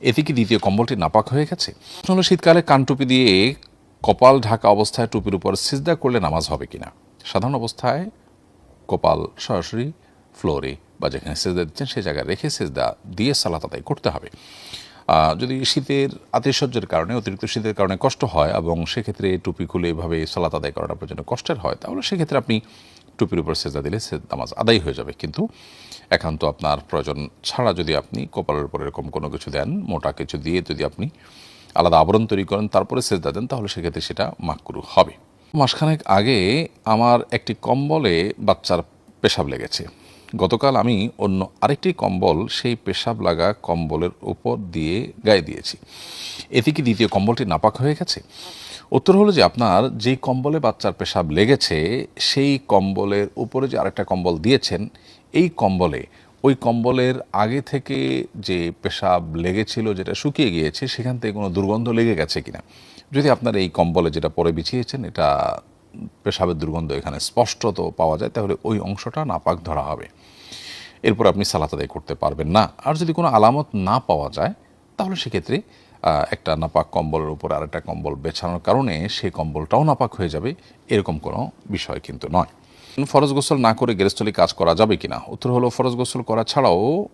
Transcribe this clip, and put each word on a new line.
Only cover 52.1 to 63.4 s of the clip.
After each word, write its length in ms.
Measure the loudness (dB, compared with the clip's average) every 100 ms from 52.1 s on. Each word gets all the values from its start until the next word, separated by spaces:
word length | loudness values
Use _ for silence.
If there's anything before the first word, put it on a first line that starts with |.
| -4
সেই 400 | -2 2 2 0 2
কম্বলের 600 | 2 4 0 0 0 -2 -4
উপরে 320 | -4 -2 -2
যে 100 | -2
আরেকটা 260 | -2 -4
কম্বল 340 | -2 0 0 0
দিয়েছেন, 500 | 4 2 2 -4 -6 -12 -20 -20 _
এই 160 | 2 2
কম্বলে, 560 | 2 0 2 2 0 -10 -18 -20 _
ওই 120 | 2 2
কম্বলের 600 | 2 0 2 2 2 0 -4
আগে 280 | 0 0 0
থেকে 680 | -4 -6 -4 -4 -2 -2 -4 -10
যে 360 | -4 -2 -2 -4
পেশাব 540 | -6 -2 2 2 0 -4
লেগেছিল 580 | 0 0 -2 -2 -2
যেটা 200 | -2 -4
শুকিয়ে 380 | -4 -4 0 0
গিয়েছে 360 | 2 -2 -2 -6
সেখান 320 | -4 -4 -4
থেকে 140 | -4
কোনো 160 | -4 -2
দুর্গন্ধ 400 | 0 0 0 0
লেগে 260 | 2 2 2
গেছে 260 | -2 -4
কিনা। 200 | -8 -14 -18 -20 -20 -20 _
যদি 180 | 0 4
আপনার 260 | 4